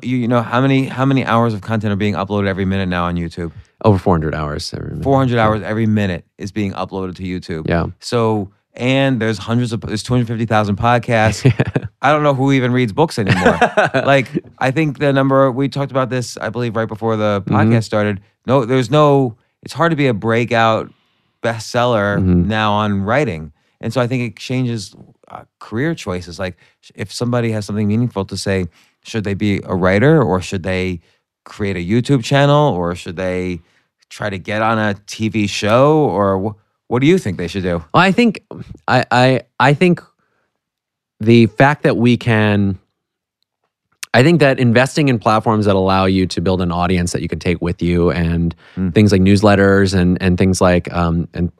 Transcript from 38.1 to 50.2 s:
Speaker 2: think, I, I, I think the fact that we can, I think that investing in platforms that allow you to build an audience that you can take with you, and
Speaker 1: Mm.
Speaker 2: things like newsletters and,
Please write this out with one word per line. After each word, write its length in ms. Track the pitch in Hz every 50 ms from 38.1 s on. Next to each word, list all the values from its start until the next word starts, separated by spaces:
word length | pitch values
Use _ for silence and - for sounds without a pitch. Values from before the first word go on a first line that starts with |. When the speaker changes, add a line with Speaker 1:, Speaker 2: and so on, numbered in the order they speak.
Speaker 2:
think, 320 | 180 233 240 226 175 - - _ - - - - - - _ -
I, 180 | 117 127 120 -
I, 320 | 120 123 127 131 131 120 - - _ _
I 140 | 120 135 147
think 280 | 135 185 180 170 - - _ _ _ _ _ _ _ _ _ _ _ _ _ _ _ _ _ _ _ _ _ _ _
the 260 | 107 110 117 117 117 104
fact 360 | - - 139 139 147 - -
that 140 | 156 110 92
we 200 | 117 123 120 113
can, 600 | - 120 113 107 107 107 104 101 101 98 95 - - _ _ _ _ _ _ _ _ _ _ _ _ _ _ _ _ _ _ _ _ _ _ _ - - -
I 80 | 120
think 180 | 127 160 175 151
that 180 | 147 135 131 127
investing 480 | 127 120 110 123 127 139 - 170 147 139
in 100 | 123 107
platforms 480 | - 117 107 110 - 120 110 107 104
that 100 | 104 98
allow 300 | 95 95 95 95 95 95
you 200 | 95 95 95 92 87
to 140 | - 98
build 200 | 85 95 92 90
an 100 | 92 87
audience 420 | 82 87 87 87 95 90 87 87 -
that 80 | -
you 60 | - 87
can 120 | - 82
take 220 | - 92 87 80
with 200 | 80 87 87 -
you, 300 | 85 87 85 87 85 87
and 440 | 71 87 85 82 85 85 85 85 - - _ - -
Speaker 1:
Mm. 180 | 95 95 90 80
Speaker 2:
things 200 | 110 104 101 101
like 80 | 95
newsletters 720 | 92 98 101 98 104 104 101 98 98 98 98 98 98 92 98
and, 280 | 95 87 90 92 90